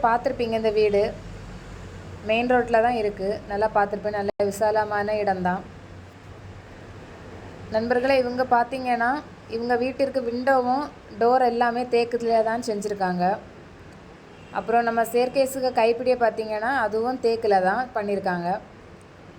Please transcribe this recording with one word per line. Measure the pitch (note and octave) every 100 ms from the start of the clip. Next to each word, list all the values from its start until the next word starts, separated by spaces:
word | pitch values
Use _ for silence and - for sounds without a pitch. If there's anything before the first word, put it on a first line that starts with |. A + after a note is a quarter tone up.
பார்த்திருப்பீங்க, | A#3+ A#3+ C4 B3+ A3+
இந்த | A3+ A3
வீடு | G#3+ G#3+ G3+ A3 - - - - - - - - - - - G#3
மெயின் | A3+ B3
ரோட்ல | B3 A#3 A#3
தான் | A#3+ A#3+
இருக்கு. | G#3 G#3 F#3+ G#3+ -
நல்லா | G3+ A3 G#3+
பார்த்திருப்பேன், | G3+ G3 G#3 G#3
நல்ல | G3+ -
விசாலமான | G3+ G3 G#3+ G#3+ G#3+ G#3 G#3 G#3+
இடம்தான். | G3+ F#3 F3+ F#3 - - - - - - - - - - - - - - - - - - - - -
நண்பர்களே, | A3 A#3 B3 C4 C4+
இவங்க | B3 B3
பார்த்தீங்கன்னா, | B3+ A#3+ A#3+ C4+ B3+ A#3+ A#3 C#4 - - -
இவங்க | A3+ A#3+ A#3
வீட்டிற்கு | B3+ B3+ C4+ B3+
விண்டோவும் | A#3 A#3+ B3+ C4 B3 C4 D4 - - G#3
டோர் | A#3 C4
எல்லாமே | B3 A#3 A#3+ A#3
தேக்குல | B3 A#3 A#3 A#3+ A#3 A3+
தான் | A3 A#3
செஞ்சிருக்காங்க. | A#3+ G3+ G3+ G3+ F#3 F3+ F3+ A3 - - - - - - - - - - -
அப்புறம் | - G#3 A#3
நம்ம | A#3 A#3
ஸ்டேர்கேஸுக்கு | A3+ A#3+ B3+ C#4 C4 C4+ B3+ B3
கைப்பிடியை | A3+ A#3 B3+ B3
பார்த்தீங்கன்னா, | A3+ G#3+ G#3+ G#3+ A3+ C#4
அதுவும் | G#3+ A3 A#3+ B3+
தேக்குல | A3+ A3+ A3 F#3+
தான் | F#3 A3 B3 A3
பண்ணியிருக்காங்க. | G3+ G3 F#3+ F3 E3+ G3+ - - - - - - -